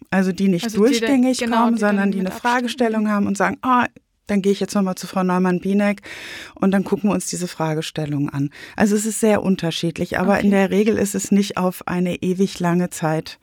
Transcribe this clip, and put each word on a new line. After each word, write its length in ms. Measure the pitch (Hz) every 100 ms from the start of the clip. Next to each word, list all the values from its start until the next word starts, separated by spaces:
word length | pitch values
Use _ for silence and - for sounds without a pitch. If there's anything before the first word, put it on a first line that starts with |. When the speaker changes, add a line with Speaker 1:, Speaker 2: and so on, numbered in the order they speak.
| -
Speaker 1:
Also 200 | 185 185
die 180 | 180 196
nicht 160 | 175
Speaker 2:
Also 120 | 233 196
die 40 |
dann 80 | 220
Speaker 1:
durchgängig 480 | 240 226 269 254 247
Speaker 2:
genau, 180 | 240 233
Speaker 1:
kommen, 120 | 233 233
Speaker 2:
die 40 |
dann 80 | 208
Speaker 1:
sondern 180 | 202 196
die 60 | 190
Speaker 2:
mit 80 | 185
Speaker 1:
eine 80 |
Speaker 2:
Abstand, 180 | 190 240
Speaker 1:
Fragestellung 520 | 247 240 240 233 220
Speaker 2:
mhm. 40 | 214
Speaker 1:
haben 180 | 208 202
und 120 | 196
sagen, 180 | 185 -
„Ah, 240 | 254 247 240 - _ _ -
dann 160 | 208
gehe 100 | 196
ich 80 | 196
jetzt 140 | 190
nochmal 220 | 208 190 185
zu 100 | 180
Frau 160 | 196
Neumann-Bienek 800 | 185 180 185 180 190 202 202 202 - - - - -
und 160 | - 196
dann 120 | 196
gucken 240 | 185 196 208
wir 60 |
uns 140 | 185 -
diese 200 | 170 180
Fragestellung 800 | - 160 156 160 - 151 143 143
an.“ 220 | 143 143 - - -
Also 180 | 202
es 120 | 208 220
ist 140 | 208
sehr 220 | 220 208
unterschiedlich, 760 | - 190 165 160 170 - 180 -
aber 220 | 185 202
in 80 | 202
Speaker 2:
Okay. 20 |
Speaker 1:
der 200 | 196 190
Regel 280 | 185 214 202
ist 160 | 202
es 180 | 196 -
nicht 240 | 196 202 -
auf 320 | 185 - -
eine 280 | 180 180 175
ewig 440 | 180 185 196 -
lange 300 | 175 175 180
Zeit, 480 | - 160 156 156 -